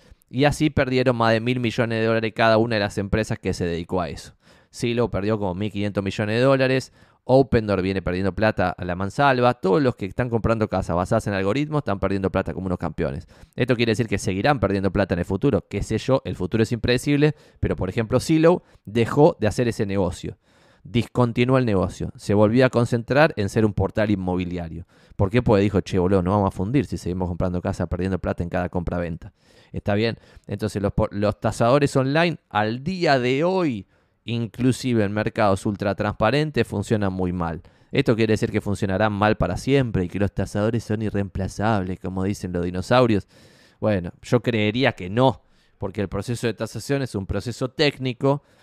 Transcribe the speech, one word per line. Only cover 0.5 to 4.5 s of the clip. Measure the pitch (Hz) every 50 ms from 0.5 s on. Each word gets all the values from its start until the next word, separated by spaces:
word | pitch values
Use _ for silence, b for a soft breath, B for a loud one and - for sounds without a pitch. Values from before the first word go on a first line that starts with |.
| 123 - 151 156
perdieron | - 156 139 127 131 127 123 131 120
más | 113 113 113 113
de | 110
mil | 110 123 127 127
millones | 123 113 - - 117 113 113 113
de | 110
dólares | 110 113 113 113 110 -
cada | - 113 113 110
una | 110 113 120 113
de | 104
las | 101 104 - 107
empresas | 98 98 - 110 110 - 113 -
que | - 95 92
se | - 92
dedicó | 85 85 82 87 - 92 90
a | 85 73
eso. | 69 - - - - _ b b